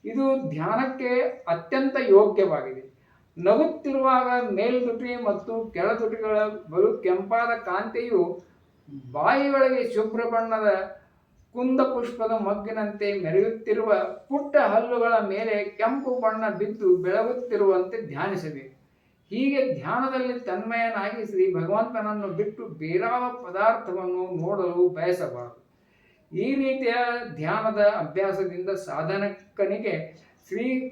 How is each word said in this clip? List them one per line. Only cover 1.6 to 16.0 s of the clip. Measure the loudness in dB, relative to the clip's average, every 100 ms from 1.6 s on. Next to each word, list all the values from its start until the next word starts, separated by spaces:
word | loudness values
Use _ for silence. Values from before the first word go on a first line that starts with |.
| 0 0 0 0 8
ಯೋಗ್ಯವಾಗಿದೆ. | 8 8 4 2 0 -4 -12 -16 _ _ _ _ -2
ನಗುತ್ತಿರುವಾಗ | 4 4 4 0 -4 2 4 4 4 0 0
ಮೇಲ್ದುಟಿ | 0 2 2 0 -4 -6 -2 -2
ಮತ್ತು | -2 -4 -6 -6
ಕೆಳದುಟಿಗಳ | -2 -2 0 -2 -2 0 0 0 -4 -4
ಬಲು | 2 4 4
ಕೆಂಪಾದ | 0 0 0 0 0 -2
ಕಾಂತಿಯು | -2 -4 -4 -6 0 2 2 -4 -14 _ _ _ -18 -18 -10
ಬಾಯಿಯೊಳಗೆ | 0 2 4 2 4 4 4 0
ಶುಭ್ರ | -2 -2 -2 -2
ಬಣ್ಣದ | -2 0 0 2 2 -4 -12 _ _ _ _ _
ಕುಂದ | -4 0 2
ಪುಷ್ಪದ | 2 0 -4 -4 -2 0
ಮೊಗ್ಗಿನಂತೆ | 0 -2 -4 -4 -4 -2 -4 -2
ಮೆರೆಯುತ್ತಿರುವ | 0 2 2 -2 -2 0 4 2 2 -8 -4
ಪುಟ್ಟ | -4 2 4
ಹಲ್ಲುಗಳ | 4 2 2 0 4 2 2
ಮೇಲೆ | -2 -2 -2 -4 -2
ಕೆಂಪು | -2 0